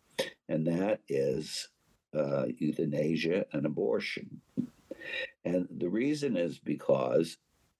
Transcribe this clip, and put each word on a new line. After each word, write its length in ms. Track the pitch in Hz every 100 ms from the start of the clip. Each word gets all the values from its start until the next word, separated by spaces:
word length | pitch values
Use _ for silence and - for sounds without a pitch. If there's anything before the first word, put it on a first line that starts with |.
| _ - - - -
and 180 | 78 80
that 340 | 85 101 107 -
is, 640 | 67 67 67 78 - - _ _ _ _
uh, 340 | 78 69 69 62 -
euthanasia 880 | 78 - 78 73 76 80 82 95 -
and 120 | 73 73
abortion." 760 | - 110 107 104 - - - - - - - - - - - - - 90
And 220 | 90 90
the 200 | - 87
reason 480 | 107 139 151 143 92
is 220 | 85 67
because 800 | - - - 67 65 78 82 - _ _ _